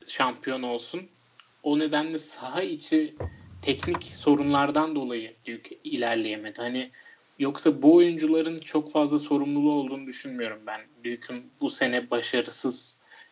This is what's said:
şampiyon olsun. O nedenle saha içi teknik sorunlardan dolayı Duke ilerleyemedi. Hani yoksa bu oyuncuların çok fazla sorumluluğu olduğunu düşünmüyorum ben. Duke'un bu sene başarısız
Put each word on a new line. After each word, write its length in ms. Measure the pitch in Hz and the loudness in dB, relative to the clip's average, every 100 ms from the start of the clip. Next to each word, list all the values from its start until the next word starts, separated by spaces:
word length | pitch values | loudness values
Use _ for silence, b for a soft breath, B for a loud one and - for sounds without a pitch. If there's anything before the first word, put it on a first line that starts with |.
| - | -8
şampiyon 560 | - 127 120 135 131 | -2 0 -2 -6 -4
olsun. 380 | 123 120 - 175 190 _ _ - _ _ | -4 -4 -6 -10 -12 _ _ -20 _ _
O 160 | 147 147 | 0 2
nedenle 380 | 156 151 160 156 | 2 0 -2 -6
saha 440 | - - 127 160 | -8 -12 -6 -4
içi 540 | 190 151 - 156 151 - - B B - | -4 -6 2 2 2 -4 -12 B B -6
teknik 420 | - 135 - 175 | -2 0 -2 -4
sorunlardan 920 | - - 151 147 143 143 143 147 156 147 | -6 0 4 4 4 4 4 2 0 -2
dolayı 380 | 123 117 113 - - | -4 -6 -8 -14 -14
Duke 280 | 117 - - | -14 -14 -16
ilerleyemedi. 800 | 151 131 117 113 107 107 107 110 | -8 -2 0 0 -2 -6 -10 -8
Hani 300 | 120 127 127 b b b _ - | -6 -4 -6 b b b _ -4
yoksa 420 | 139 139 160 135 | -4 2 2 6
bu 140 | 147 175 | 8 10
oyuncuların 640 | 175 165 156 160 160 160 | 8 4 2 2 0 -4
çok 320 | - 156 151 | -2 -2 0
fazla 280 | 156 143 147 | 0 2 0
sorumluluğu 520 | - 143 143 143 147 | 0 0 0 2 2
olduğunu 360 | 147 131 135 135 | 2 -2 -6 -10
düşünmüyorum 520 | 123 135 123 113 107 107 | -10 -10 -6 -6 -6 -10
ben. 140 | 107 - 117 117 | -12 -14 _ -8
Duke'un 380 | 120 - 123 - _ | -8 -10 -12 -14 _
bu 80 | 135 | -4
sene 400 | - 131 123 120 | 0 0 0 0
başarısız 920 | 120 117 123 117 - 127 - - - b b b | -2 0 0 -2 -4 -4 -4 -10 -16 b b b